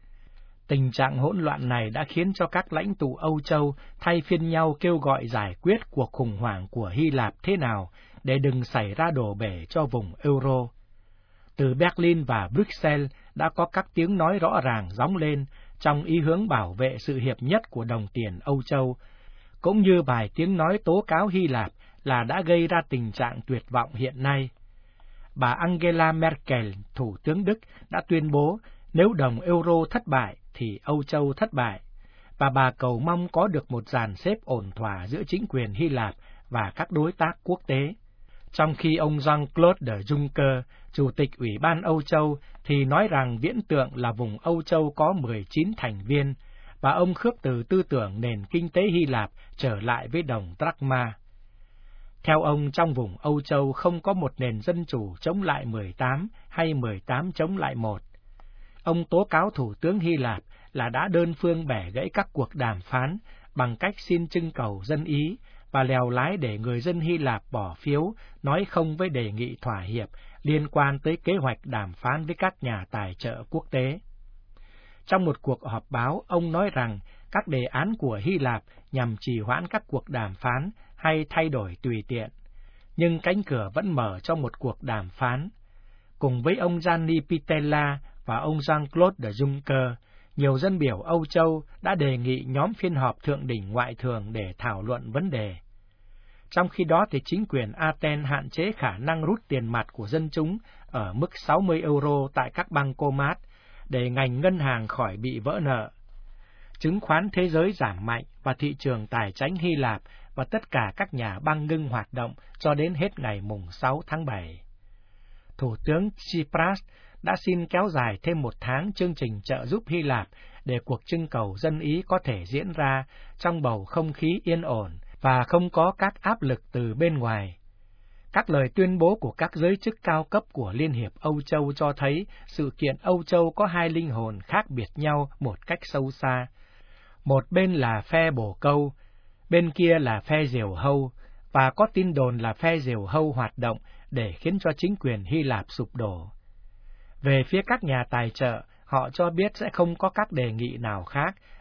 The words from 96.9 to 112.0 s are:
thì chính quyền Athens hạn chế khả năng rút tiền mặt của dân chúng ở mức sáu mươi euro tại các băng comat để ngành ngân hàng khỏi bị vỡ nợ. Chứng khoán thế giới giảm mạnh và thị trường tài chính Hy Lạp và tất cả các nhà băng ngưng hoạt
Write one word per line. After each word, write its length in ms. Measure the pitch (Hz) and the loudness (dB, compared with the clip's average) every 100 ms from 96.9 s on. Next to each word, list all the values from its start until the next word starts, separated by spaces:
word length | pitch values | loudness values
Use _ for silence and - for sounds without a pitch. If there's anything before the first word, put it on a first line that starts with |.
| 165 160 | 4 4
thì 100 | 135 - | 0 -2
chính 200 | 180 214 | -4 0
quyền 260 | 135 107 | -2 -2
Athens 540 | 113 156 156 151 147 139 | -2 -2 0 -2 0 0
hạn 240 | 143 139 | -2 -2
chế 220 | - 190 | -2 -2
khả 260 | 220 127 95 | -2 -4 -2
năng 240 | 139 165 | -2 0
rút 180 | 156 220 - | 0 -2 -2
tiền 200 | 135 117 | -2 0
mặt 200 | 117 - | -2 -4
của 160 | - 104 | -8 -4
dân 220 | 156 160 | -2 -2
chúng 280 | 160 156 220 - - - | -2 -2 -2 -8 -20 -8
ở 220 | 123 98 | -6 -4
mức 240 | 101 170 - | -2 -2 -2
sáu 240 | - 156 | 2 4
mươi 200 | 190 160 | 4 2
euro 460 | 156 143 147 143 135 | 2 2 2 2 0
tại 180 | - 127 | -2 -2
các 180 | - - | -2 -2
băng 220 | 143 139 | 0 0
comat 440 | 127 147 135 143 180 - - - - - | 0 0 0 0 -2 -10 -20 -20 -18 -4
để 200 | 127 123 | -2 0
ngành 320 | 127 131 123 | 0 0 2
ngân 180 | 180 185 | 2 2
hàng 280 | 139 120 107 | 0 0 -2
khỏi 300 | - 110 98 | -2 -4 -4
bị 220 | 127 123 | -6 -4
vỡ 200 | 113 196 | -4 -2
nợ. 280 | 143 123 107 - - - - - - - - - | 0 0 -2 -12 -20 -18 -18 -18 -20 -20 -20 -4
Chứng 200 | 156 202 | -2 0
khoán 300 | - 160 202 | 2 2 2
thế 160 | 185 180 | 0 2
giới 220 | 160 185 | 4 2
giảm 340 | 196 117 92 110 | 0 -2 -2 -4
mạnh 180 | 117 - - | -4 -6 -8
và 100 | 135 | -4
thị 220 | 127 143 139 | -2 -4 -2
trường 280 | 139 117 107 | -2 -2 -2
tài 240 | 120 101 | -4 -4
chính 240 | - 139 180 | -2 -4 -2
Hy 200 | 175 151 | 0 0
Lạp 260 | 123 104 - - - - | 0 -2 -8 -20 -12 -8
và 80 | |
tất 280 | 127 220 - | -4 -4 -2
cả 200 | 131 104 - | -2 -2 -2
các 180 | 196 | -6
nhà 260 | 131 110 98 | -4 -6 -4
băng 220 | 151 151 151 | -2 -2 -2
ngưng 220 | 160 143 | -2 -2
hoạt 260 | 117 | -4